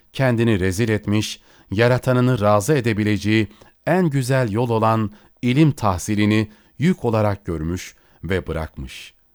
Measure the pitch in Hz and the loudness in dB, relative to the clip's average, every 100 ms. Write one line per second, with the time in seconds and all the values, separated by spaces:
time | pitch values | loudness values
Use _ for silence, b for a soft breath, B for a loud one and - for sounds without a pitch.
0 | B - 131 117 117 104 95 92 117 104 | B -4 0 2 2 2 0 0 0 -2
1 | 104 104 107 - b b b 98 120 123 | 0 -2 -2 -8 b b b 0 2 2
2 | - 123 123 127 104 104 101 151 117 104 | 0 2 2 2 2 2 2 0 0 0
3 | 107 101 98 110 104 B B _ - 180 | 0 0 0 0 0 B B _ -2 0
4 | 175 139 120 135 123 104 123 113 110 113 | 2 0 0 0 0 -2 -2 0 2 2
5 | 104 B B _ 123 127 156 - 107 90 | -2 B B _ -2 4 2 2 -2 -2
6 | - 104 104 107 107 B B - 156 185 | -2 0 2 2 0 B B -4 -2 -2
7 | 123 110 104 98 - 80 80 92 - b | -2 0 0 -2 -6 -6 -4 -6 -10 b
8 | b b 82 92 - 80 78 - 67 - | b b -6 -4 -4 -6 -8 -10 -14 -16
9 | - _ _ | -20 _ _